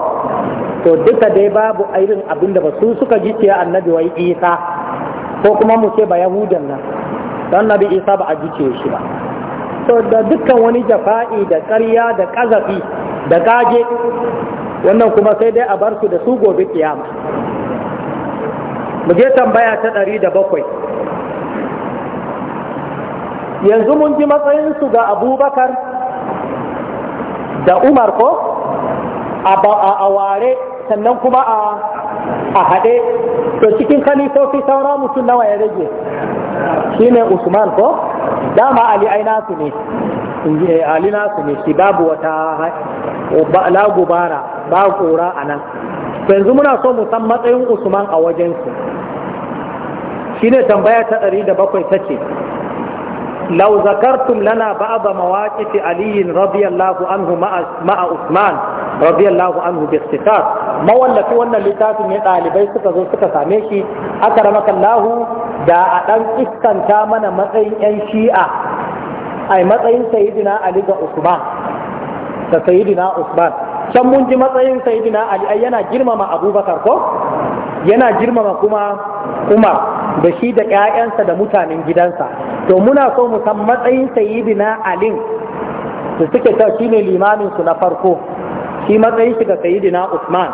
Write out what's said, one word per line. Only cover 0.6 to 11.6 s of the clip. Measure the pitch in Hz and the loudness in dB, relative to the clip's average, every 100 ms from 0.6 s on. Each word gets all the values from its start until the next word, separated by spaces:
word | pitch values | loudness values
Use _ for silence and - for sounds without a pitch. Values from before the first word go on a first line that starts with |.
| - - | -6 0
To, | 170 160 | 2 4
duka | 170 233 220 | 4 4 4
dai | 180 202 | 4 4
babu | 208 220 196 196 180 | 2 0 0 -2 0
irin | 196 196 151 | 0 0 -4
abin | 156 190 | -2 0
da | 185 | 2
ba | 151 - | 0 0
su | 220 214 | 0 2
suka | - 220 | 2 2
gicciye | 214 220 202 | 0 2 2
Annabi | 190 170 185 170 | 2 0 0 2
wai | 165 170 170 | 0 0 -2
Isa. | 180 170 175 165 - - - - - - - - | -2 0 0 0 -4 -8 -8 -8 -8 -10 -10 0
Ko | 208 208 | 2 4
kuma | 220 226 | 2 2
mu | 220 220 | 2 0
ce | 208 | -2
ba | 175 | 0
Yahudan | 185 196 208 170 143 | 0 0 -2 -2 -4
nan. | 135 - - - - - - - | -8 -10 -10 -8 -8 -10 -10 0
Dan | 180 220 | 2 4
Annabi | 208 202 | 4 2
Isa | 185 190 190 | 2 2 0
ba | 170 | 0
a | 156 | -4
gicciye | 160 - 135 120 | -6 -2 -2 -2
shi | 139 | -4
ba. | - - - - - - - - - - | -6 -6 -8 -8 -10 -10 -10 -10 -4 2
To, | 233 220 | 4 4
da | 226 | 2
dukkan | 202 226 - 240 | 2 2 4 4
wani | 226 240 233 | 4 2 2
jafa'i | 208 196 226 233 214 190 | 2 2 0 -2 -2 0
da | 160 | -2